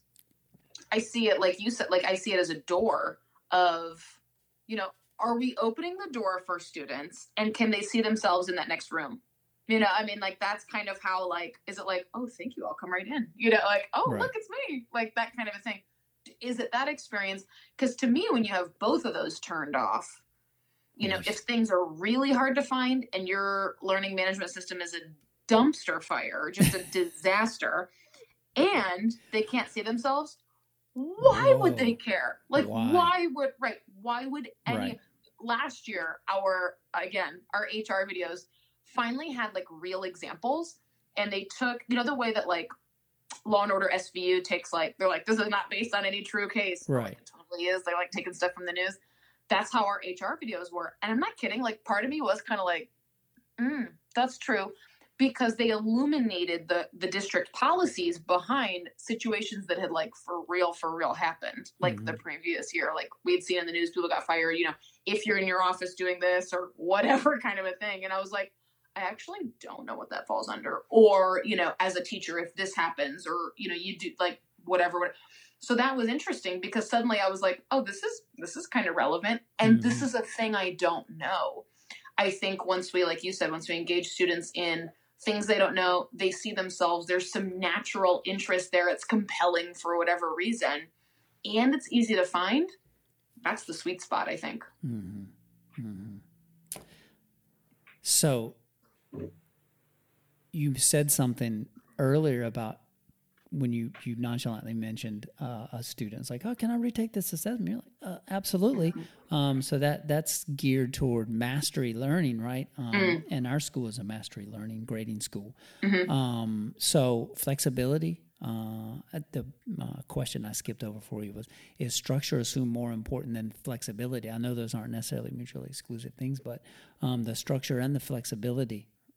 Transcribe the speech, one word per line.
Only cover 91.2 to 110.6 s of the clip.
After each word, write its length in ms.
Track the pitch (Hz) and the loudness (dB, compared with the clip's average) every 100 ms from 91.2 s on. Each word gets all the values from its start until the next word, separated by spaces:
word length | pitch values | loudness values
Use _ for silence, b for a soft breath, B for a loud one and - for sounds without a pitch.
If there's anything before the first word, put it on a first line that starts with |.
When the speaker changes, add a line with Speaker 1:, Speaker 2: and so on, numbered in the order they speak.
| _ _ 208 | _ _ -2
Speaker 1:
And 280 | 214 254 | 4 4
it's 180 | 294 - | 4 2
easy 240 | 240 220 202 | 2 4 4
to 100 | 180 | 2
find. 440 | 175 185 262 370 - _ _ _ _ _ - | 2 2 2 2 -4 _ _ _ _ _ -6
That's 220 | 165 220 | -4 -4
the 100 | - | -6
sweet 280 | 160 175 180 | -8 -6 -6
spot, 260 | - - - | -4 -4 -2
I 60 | 151 | -6
think. 300 | - 226 - - 143 | -6 -10 -14 -10 -6
Speaker 2:
Mm-hmm. 380 | 113 92 104 98 - _ _ _ - | -6 -8 -12 -14 -18 _ _ _ -12
Mm-hmm. 360 | 113 95 107 101 - _ _ _ - - b b b b _ _ _ _ _ _ - - | -10 -10 -12 -16 -18 _ _ _ -16 -16 b b b b _ _ _ _ _ _ -20 -10
So 540 | - - 156 127 113 - _ _ _ _ _ - - - _ _ _ _ _ _ _ _ _ _ _ | 0 4 4 2 -2 -10 _ _ _ _ _ -12 -12 -14 _ _ _ _ _ _ _ _ _ _ _
you 240 | 165 147 131 | -2 0 2
said 360 | - 151 147 | 4 4 4
something 560 | - 127 117 117 107 - - _ - | 4 2 2 -2 -2 -6 -14 _ 0
earlier 440 | 135 147 156 123 | 4 4 4 2
about 360 | 117 117 110 - _ _ _ _ _ _ - | -2 -4 -6 -8 _ _ _ _ _ _ -10
when 200 | 151 127 | -2 0
you, 200 | 117 113 - | 0 -4 -8
you 120 | 123 117 | -8 -4
nonchalantly 560 | 120 120 123 107 110 | -2 -2 -4 -6 -6
mentioned, 540 | 113 110 110 113 107 - - | -6 -6 -6 -8 -8 -12 -10
uh, 280 | 127 117 113 | -8 -8 -10
a 100 | 117 | -10
student. 380 | 120 - 107 107 | -10 -8 -8 -8
It's 100 | - | -10
like, 160 | 123 226 | -8 -6
"Oh, 100 | 247 | -4
can 160 | 226 | -2
I 40 | 240 | 0
retake 380 | 240 233 220 | -2 -2 -4
this 180 | 202 - | -2 -4
assessment?" 380 | 160 214 240 180 | -4 -4 -4 -4
You're 80 | 233 | -4
like, 380 | - _ 277 175 | -8 _ -12 -10
"Uh, 40 | - | -6
absolutely." 640 | 196 196 185 214 247 165 | -6 -2 2 2 4 0
Speaker 1:
Mm-hmm. 420 | 165 165 - - | 0 -10 -16 -4
Speaker 2:
Um, 280 | 156 143 135 | 0 2 2
so 160 | 131 143 | 0 2
that, 300 | 147 147 151 | 2 0 0
that's 340 | 147 156 - | 0 0 -4
geared 500 | - 139 | -4 -2